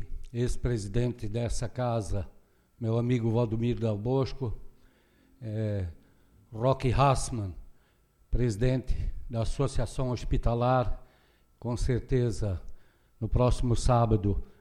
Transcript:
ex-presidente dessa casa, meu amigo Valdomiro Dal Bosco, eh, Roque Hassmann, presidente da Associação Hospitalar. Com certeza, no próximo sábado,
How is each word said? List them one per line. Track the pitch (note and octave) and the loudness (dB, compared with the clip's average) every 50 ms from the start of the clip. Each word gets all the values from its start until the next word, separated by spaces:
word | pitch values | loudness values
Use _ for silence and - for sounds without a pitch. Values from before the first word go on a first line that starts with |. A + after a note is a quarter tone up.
| - - - - - - - | -2 -4 -6 -8 -8 -8 -4
ex-presidente | A#2 B2 A#2+ - - - B2+ B2 A2+ G2 G2+ G2 A#2+ B2 B2 A#2+ - - G#2 | -2 0 0 0 0 0 -2 -2 -2 -4 -2 0 0 0 0 -2 -4 -8 -6
dessa | G2+ A#2+ A#2+ A2+ - - A#2+ - | -4 -4 -2 -2 -2 -2 -2 -4
casa, | - - B2 A#2+ A#2 A#2 G2+ - - G2+ F2+ - - - _ _ _ _ _ _ _ _ | -4 -4 -2 -2 -2 -2 -2 -2 -4 -4 -4 -6 -12 -20 _ _ _ _ _ _ _ _
meu | A#2+ A2+ A2+ | -2 0 0
amigo | A#2 A#2 A#2+ B2+ A#2+ A2+ A#2 | 0 2 2 2 2 2 2
Valdomiro | A2 A#2 B2 A2 A2+ A2 A#2 A#2+ A#2 G#2 | 2 2 2 0 0 0 0 0 0 0
Dal | A2+ A2 G#2+ G#2 | 0 -2 -2 -2
Bosco, | G#2 B2 C3 C3+ C3 B2 - - C3 A2 - - - - - - - - _ _ _ _ _ _ _ _ _ _ | -2 0 0 0 0 -2 -4 -6 -4 -6 -6 -6 -10 -16 -18 -20 -20 -20 _ _ _ _ _ _ _ _ _ _
eh, | A#2+ A2 G#2 A2 A2 G#2+ G#2 G2+ F#2 E2+ D#2 - - _ _ _ _ _ _ - - _ | -10 -6 -4 -2 -2 -2 -2 -2 -4 -6 -8 -14 -20 _ _ _ _ _ _ -20 -20 _
Roque | A#2 A2 A#2 C3 C3+ C3+ - B2+ | -6 0 2 2 2 2 2 2
Hassmann, | G#2+ A2+ C3+ C#3+ C3 - - - - A2+ G2+ F#2 E2 - - - - - _ _ _ _ _ _ _ _ _ _ | 4 4 4 4 4 2 0 -2 -4 -6 -6 -6 -8 -12 -16 -18 -20 -20 _ _ _ _ _ _ _ _ _ _
presidente | - A2+ B2 B2 G#2 G2 A#2+ B2+ C3 B2+ - - - - - - - - - - | 0 2 2 2 2 2 2 2 2 0 0 0 -2 0 0 -4 -4 -6 -8 -6
da | A#2+ A2+ A2+ | -4 -2 -2
Associação | - - - C#3 B2 - - A#2+ - - - C3 B2+ | -2 0 0 0 0 0 -2 -2 -2 -2 -4 -2 -2
Hospitalar. | B2 A2 - - - A2+ - A2+ A#2 A#2+ A#2+ B2 B2+ B2+ A#2+ - - - - - _ _ _ _ _ _ _ _ _ _ | -2 -4 -2 -2 -2 2 2 2 2 2 2 4 4 2 2 0 -2 -4 -6 -18 _ _ _ _ _ _ _ _ _ _
Com | - A#2+ B2 | -6 -6 -2
certeza, | A2 - - B2+ A2+ - - C3+ B2+ B2 A#2+ G#2 - A2 G2+ F#2 D#2+ - - - - - - _ _ _ _ _ _ | 0 0 0 0 0 0 0 0 2 2 0 0 -2 -2 -2 -2 -4 -6 -10 -12 -14 -16 -20 _ _ _ _ _ _
no | A2+ G#2+ | -4 0
próximo | - - B2 B2 - - B2+ B2 A#2+ | 2 4 4 4 4 2 2 2 2
sábado, | A#2 - - B2 A#2+ A#2 A2 A2+ G#2 F#2+ G2+ F#2+ - - - - - | 2 4 4 4 6 6 4 2 2 4 2 0 0 -2 -6 -16 -20